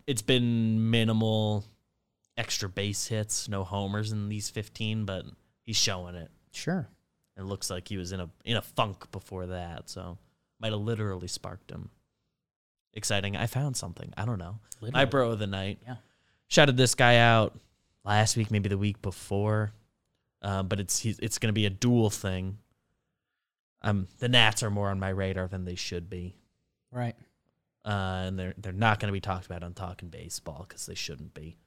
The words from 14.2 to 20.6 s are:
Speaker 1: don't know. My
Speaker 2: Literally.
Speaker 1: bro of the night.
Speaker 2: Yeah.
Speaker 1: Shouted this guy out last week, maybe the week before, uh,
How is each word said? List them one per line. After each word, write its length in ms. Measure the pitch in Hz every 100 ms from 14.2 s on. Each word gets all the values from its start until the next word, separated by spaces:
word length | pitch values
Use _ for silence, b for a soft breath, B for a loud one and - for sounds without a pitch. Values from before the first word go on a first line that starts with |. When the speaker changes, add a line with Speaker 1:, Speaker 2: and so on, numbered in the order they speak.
Speaker 1:
don't 140 | 107 104
know. 200 | 85 110 B B
My 60 | 107
Speaker 2:
Literally. 200 | 123 139
Speaker 1:
bro 240 | 139 117
of 60 | 107
the 80 | 104
night. 320 | 98 95 98 123
Speaker 2:
Yeah. 100 | 123 _ _ _ _ -
Speaker 1:
Shouted 280 | - 143 127
this 180 | 127
guy 240 | - 123 120
out 380 | 117 113 107 - _ _ _ _
last 320 | 98 104 110 117
week, 140 | 107
maybe 180 | 107 98
the 80 | 98
week 220 | 104 98
before, 720 | 95 - - 101 107 107 107 - _ _ _ _ _ _
uh, 200 | 98 95